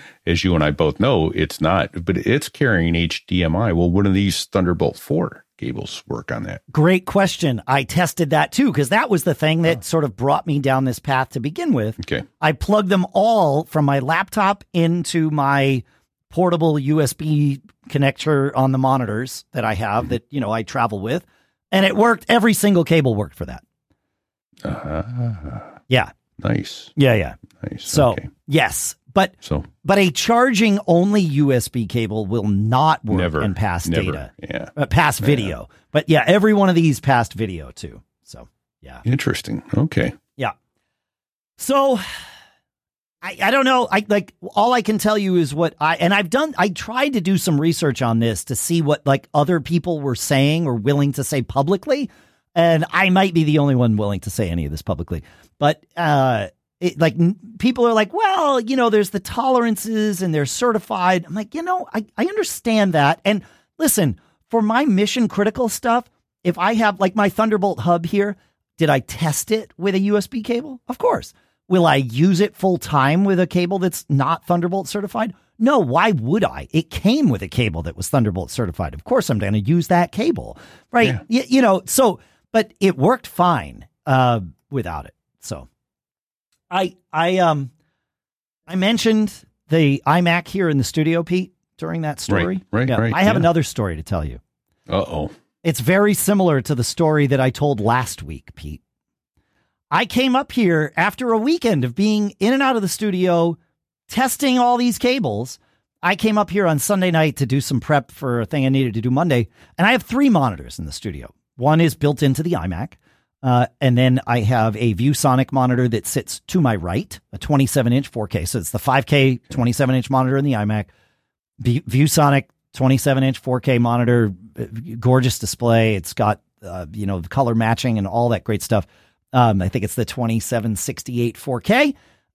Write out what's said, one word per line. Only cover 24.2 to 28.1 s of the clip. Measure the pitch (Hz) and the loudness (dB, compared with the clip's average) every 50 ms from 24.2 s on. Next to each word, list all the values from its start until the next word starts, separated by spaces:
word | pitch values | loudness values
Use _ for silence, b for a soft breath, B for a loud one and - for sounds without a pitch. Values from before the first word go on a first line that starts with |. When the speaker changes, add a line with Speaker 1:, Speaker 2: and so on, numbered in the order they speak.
| _ _ _ _ _ _ _ _ - | _ _ _ _ _ _ _ _ -10
Speaker 1:
Ah. | - - - - 71 78 80 98 113 123 120 120 120 107 85 76 69 62 104 - - - - _ - | -8 -8 -8 -8 -8 -6 -6 -6 -6 -6 -6 -4 -6 -6 -8 -10 -12 -12 -12 -14 -16 -20 -14 _ 0
Speaker 2:
Yeah. | 127 123 87 - - _ _ _ _ - | 0 0 0 -2 -8 _ _ _ _ -6
Speaker 1:
Nice. | - - - - - - - - - - - | -4 -2 -2 -2 -4 -8 -14 -18 -18 -8 0
Speaker 2:
Yeah, | 151 139 127 117 | 2 4 4 4
yeah. | 104 80 62 53 - - - _ - - - | 2 0 -4 -8 -16 -20 -20 _ -14 -14 -12
Speaker 1:
Nice. | - - - | -12 -12 -8
Speaker 2:
So, | - - 160 139 120 | -2 0 2 2 2